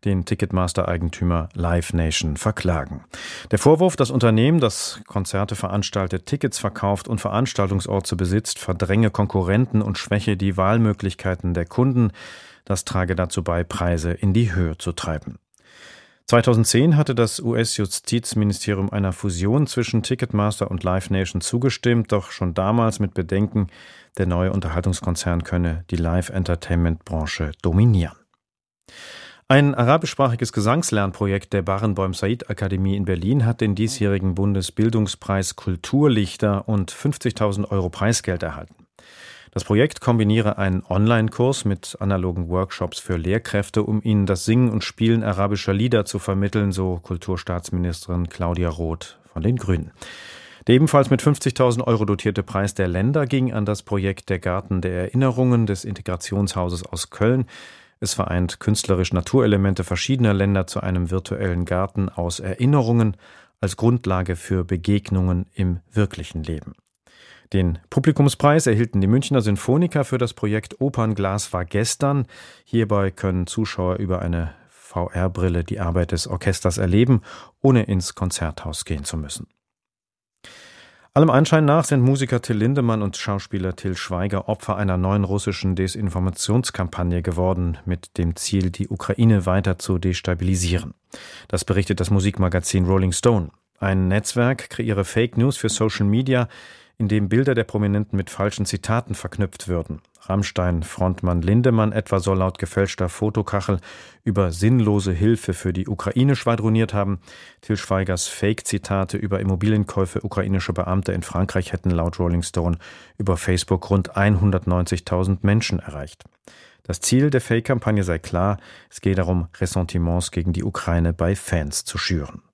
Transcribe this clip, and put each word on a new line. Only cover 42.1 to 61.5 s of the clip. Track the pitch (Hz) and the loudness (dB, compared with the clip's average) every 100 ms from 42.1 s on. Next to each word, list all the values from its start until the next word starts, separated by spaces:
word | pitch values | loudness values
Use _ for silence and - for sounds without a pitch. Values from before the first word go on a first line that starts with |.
| 95 90 87 85 | 0 -2 -4 -2
Workshops | 90 92 - 90 - | -2 -2 -4 -8 -8
für | - 87 | -6 -4
Lehrkräfte, | 82 107 - 101 98 110 | 0 -2 0 -4 0 -2
um | 104 107 | 0 -2
ihnen | 113 104 | 2 2
das | 98 92 | 2 0
Singen | - 117 123 | 2 4 4
und | 107 | 0
Spielen | - - 113 113 | -4 0 2 2
arabischer | 107 95 101 101 - | 0 -2 0 -2 -2
Lieder | 98 120 120 | 0 2 2
zu | 98 104 | 0 -6
vermitteln, | - 95 101 110 101 | -2 0 0 0 0
so | 92 95 87 | 0 -2 -4
Kulturstaatsministerin | - 87 - 90 - 87 - 90 87 85 - 87 85 | -6 -8 -4 -6 -4 -6 -4 -4 -4 -6 -4 -4 -4
Claudia | - 85 87 87 | -4 -4 0 -2
Roth | 80 82 82 - - _ | -2 -6 -6 -10 -20 _
von | - | -4
den | 98 123 | -2 0
Grünen. | 92 90 73 - - - - - - - - | 0 -2 -2 -14 -20 -18 -20 -20 -20 -8 4
Der | 127 | 6
ebenfalls | 151 147 120 | 8 4 4
mit | 120 | 4
fünfzigtausend | - 143 135 - 127 117 120 | 2 2 -2 2 2 2 2
Euro | 113 | 2
dotierte | 104 98 107 98 | 2 0 0 -2
Preis | 95 98 101 | -2 -2 -2
der | - 92 | 0 0
Länder | 87 110 147 135 | 2 2 0 0
ging | 135 127 | 0 0
an | 113 | 0
das | 104 104 | -2 -4
Projekt | - 101 98 95 - | -2 -2 -2 -4 -4
Der | 92 | -4
Garten | 92 92 - 95 | -2 -4 -2 -2
der | 92 | -2
Erinnerungen | 90 92 127 131 123 127 120 110 | -4 -2 0 0 2 2 2 2
des | 98 | -2
Integrationshauses | - 95 - 90 - 98 101 - 90 87 87 | -6 -10 -6 -6 -4 -2 -2 -2 -4 -4 -8
aus | 85 - | -10 -10
Köln. | - 107 131 123 - - - _ _ | 0 2 2 -2 -8 -20 -20 _ _
Es | 98 | -6
vereint | - 95 87 90 - | -4 -2 0 -2 -2
künstlerisch | - 104 - 92 90 | -2 -2 0 0 2
Naturelemente | 92 - 131 113 101 98 92 | 0 2 2 4 4 2 0
verschiedener | 87 90 - 131 113 | -2 -4 -2 2 2
Länder | 98 98 98 92 | 4 2 2 0
zu | - | -4
einem | 92 90 87 | -2 -2 0
virtuellen | 92 - 95 95 | -2 -4 -4 -2